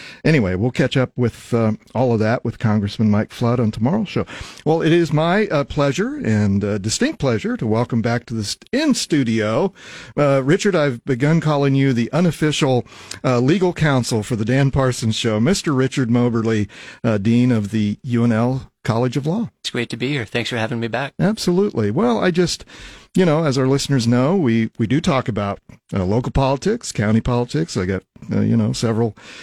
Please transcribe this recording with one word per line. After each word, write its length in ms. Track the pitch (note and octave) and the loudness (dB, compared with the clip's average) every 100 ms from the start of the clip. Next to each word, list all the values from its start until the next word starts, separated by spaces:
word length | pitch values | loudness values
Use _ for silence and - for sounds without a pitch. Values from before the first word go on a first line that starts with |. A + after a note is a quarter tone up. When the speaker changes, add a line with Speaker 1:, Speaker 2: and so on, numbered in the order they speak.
| - - | -20 -4
Speaker 1:
anyway, 320 | D3+ D#3+ F#2+ F2+ | 2 2 2 0
we'll 160 | B2 | -2
catch 260 | - C3 C#3 | 0 0 0
up 140 | B2+ - | -2 0
with, 380 | A#2+ - - | -2 -2 -4
uh, 200 | A#2+ A2 A2 - | 0 0 -2 -6
all 180 | A2 B2+ | -2 0
of 80 | A2 | 2
that 240 | G#2+ B2 | 0 0
with 160 | A#2 - | -4 -2
Congressman 520 | A#2 G#2+ G2 - A2 | 0 0 0 0 2
Mike 200 | G#2 - | 2 0
Flood 280 | - A#2+ B2 | -2 -2 0
on 100 | A2 | 0
tomorrow's 400 | A2 A#2 G#3 G3+ | 0 0 0 -2
show. 160 | A#2+ G2+ - - - D3 | -4 -6 -10 -16 -6 -2
Well, 160 | D#3+ | 0
it 100 | D#3 | 2
is 220 | E3+ D#3+ | 2 2
my, 340 | D3+ E3 G3 G#3+ | 0 2 0 0
uh, 160 | D3 | -2
pleasure 540 | C3+ D3+ C#3+ C#3 A#3 D4 | -2 0 0 0 -4 -4
and, 460 | A2 A2 G#3 G3 | 0 0 2 0
uh, 160 | G3+ G#3 | 0 -4
distinct 400 | F3+ - C4+ D#4 | -4 -2 -2 0
pleasure 360 | C#3 A2 G#3 B3 | -2 -2 -4 -4
to 120 | A#2 | -2
welcome 340 | A2 A#2 A#2 | -2 0 -2
back 240 | A#2 A#2 - | -2 -2 -4
to 80 | |
the 100 | A2+ | -6
st-, 240 | G2+ - - | -6 -8 -4
in 220 | B3+ D#4 - | -2 0 0
studio, 800 | - D3+ A#2 A2 G#2+ A#2 F#3+ - - - - - | 0 0 0 0 0 0 -2 -4 -16 -20 -8 0
uh, 240 | C#3+ C3+ | 2 2
Richard, 320 | C3 F#3+ G#3 E3 | 2 2 2 2
I've 300 | C#3+ A#2+ - | 0 -2 -4
begun 340 | A#2+ D3 E3 | 0 2 2
calling 360 | D3+ D3 C#3+ C3+ | 2 0 2 2
you 180 | C3+ | 2
the 180 | A#2+ A2+ | 2 0
unofficial, 720 | D3+ F3+ - D#3 C#3+ C#3 B2 - - - - | 2 0 2 -2 0 2 0 -2 -12 -18 -6
uh, 160 | C#3 B2 | 0 2
legal 340 | C3 G3 F3+ | 2 2 2
counsel 500 | - D#3 C3 A#2 A2+ | 2 2 2 0 -2
for 120 | G2+ A2 | -2 -2
the 100 | A2 | 0
Dan 260 | C3+ C#3 | 2 2
Parsons 440 | C#3+ C3 A#2+ A2+ G#2+ | 2 0 0 -2 0
Show, 240 | A#2 G#2+ | 0 2
Mister 320 | B2 G3 F3 | 2 0 0
Richard 380 | C3 C3 - A#2 | 0 0 0 0
Moberly, 580 | B2 B2 A#2 A2+ A2 G2+ - - - | 2 2 0 0 0 -2 -8 -20 -6
uh, 160 | A#2 G#2+ | -2 0
Dean 320 | G#2 A#2 B2+ | 2 4 4
of 180 | A2+ G2+ | 2 0
the 300 | A2 G#2 G#2 | 0 -2 -2
U 200 | B2 A#2+ | -4 0
N 80 | A#2 | 2
L 400 | A2 B2 C3 - _ | 2 0 -2 -8 _
College 340 | - A2+ B2+ C#3 | -4 -2 0 -2
of 80 | C#3+ | -4
Law. 240 | G#3 G#3 - | -4 -6 -10
Speaker 2:
It's 100 | - | -8
great 180 | B2 A#2 | -6 -6
to 80 | A#2 | -6
be 120 | C3 | -4
here. 160 | D3 G#2+ | -4 -4
Thanks 260 | A#2+ A2 | -6 -4
for 60 | A#2+ | -4
having 220 | A#2 A#2+ | -4 -4
me 80 | A2+ | -4
back. 260 | A#2 C#3 - | -4 -6 -2
Speaker 1:
Absolutely. 720 | E3+ A3 - F3 G#3 - G#2 | -2 0 0 0 0 0 -2
Well, 340 | B2 A#3+ A3 | 0 0 0
I 60 | F#3 | 0
just, 360 | E3+ F3 - - - - - - F3+ | 0 0 -4 -12 -20 -20 -20 -6 0
you 100 | F3+ | 2
know, 180 | D3+ | 2
as 140 | D#3+ C3 | 2 2
our 80 | C3 | 2
listeners 400 | C#3 - C#3 A2+ | 2 2 0 2
know, 280 | B2 C3+ G3 | 2 2 2
we, 340 | C3+ A2+ A2+ - | 2 2 0 -2
we 80 | G#2 | 0
do 160 | C3+ | 0
talk 260 | - C3 A#2+ | 2 0 0
about, 320 | G#2 G2+ F#2+ - - _ | -4 -4 -6 -12 -20 _
uh, 140 | G2+ F#2 | -2 0
local 260 | A3 F3 | 0 0
politics, 600 | C#3 C3+ C#3 F#3+ A#3 - | 0 0 0 -2 -4 -4
county 280 | - A2 - | -2 2 2
politics. 560 | - A#2+ A#2+ D3+ E3+ A2 | 2 -2 -2 -4 -4 -4
I 100 | F#2 | -2
got, 180 | F#2 - - - | -4 -6 -18 -6
uh, 100 | G#2 | -2
you 140 | G#2+ A2+ | 2 2
know, 180 | G#2+ | 0
several 440 | B2+ A#2 A2 A#2 - - - | 0 -2 0 -2 -4 -16 -20